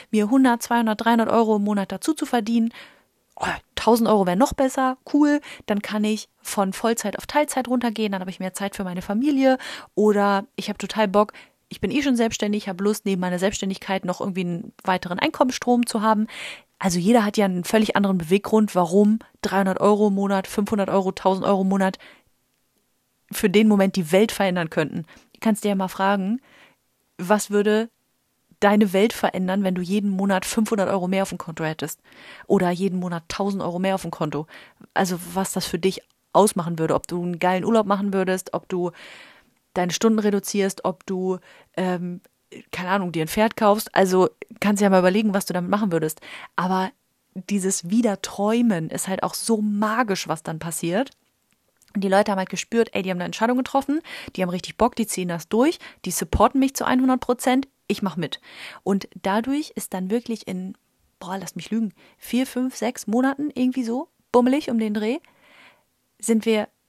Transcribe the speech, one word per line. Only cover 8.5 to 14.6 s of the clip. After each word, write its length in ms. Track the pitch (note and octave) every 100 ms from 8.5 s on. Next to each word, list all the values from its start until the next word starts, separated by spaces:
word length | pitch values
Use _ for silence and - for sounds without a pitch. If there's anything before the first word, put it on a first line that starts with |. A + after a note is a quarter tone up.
Zeit 220 | - G3 -
für 80 |
meine 180 | F#3 F3
Familie 560 | - G#3 C#4+ C4+ C4 B3+ - - - -
oder 500 | G#3+ G3+ G3+ G3 - -
ich 140 | -
hab 80 | G3+
total 300 | G3+ A3 G#3
Bock, 260 | G3+ G#3 - - _ _
ich 120 | -
bin 80 | G3+
eh 140 | C4+
schon 120 | C#4 A#3+
selbstständig, 540 | A3+ - G#3 G#3 G3+
hab 100 | F3
Lust, 260 | G3+ G#3+ G3+
neben 160 | F#3+
meiner 180 | F3+ F3+
Selbstständigkeit 640 | F#3+ - G3 F#3+ - F#3+ F3+
noch 160 | F3+
irgendwie 200 | G3+ F3+
einen 320 | F3 E3+